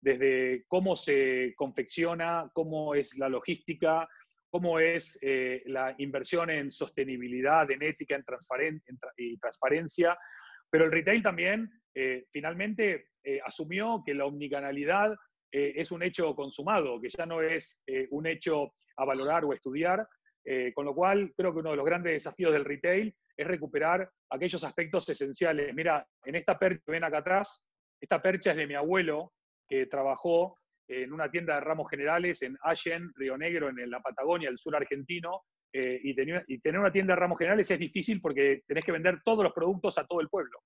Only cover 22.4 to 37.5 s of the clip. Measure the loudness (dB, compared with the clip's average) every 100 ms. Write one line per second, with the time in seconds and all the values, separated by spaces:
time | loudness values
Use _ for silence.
22.4 | 2 4 2 -2 2 2 2 -6 _ -8
23.4 | -4 -2 -2 0 2 2 0 _ _ -4
24.4 | -2 -4 -6 -4 0 -2 -2 -4 -4 0
25.4 | 2 2 -2 -2 2 0 0 _ -6 -4
26.4 | 0 4 4 2 -4 -2 0 -2 2 2
27.4 | 2 -10 _ _ _ _ -2 2 2 2
28.4 | 2 2 0 -2 2 2 2 0 -4 _
29.4 | _ _ _ -2 0 0 0 0 4 4
30.4 | 4 -2 _ _ _ -8 -6 -4 -4 -2
31.4 | -2 -2 0 -2 -2 -4 0 0 0 -2
32.4 | -6 -4 -2 0 -2 -4 -8 -6 -4 -2
33.4 | -2 -2 -2 -4 -8 -6 -6 -4 0 0
34.4 | 0 -6 -2 -2 -2 -6 -6 -6 -6 -8
35.4 | _ _ _ -4 -2 -2 -4 -2 -2 -2
36.4 | -6 -2 0 2 4 4 4 4 4 2
37.4 | 2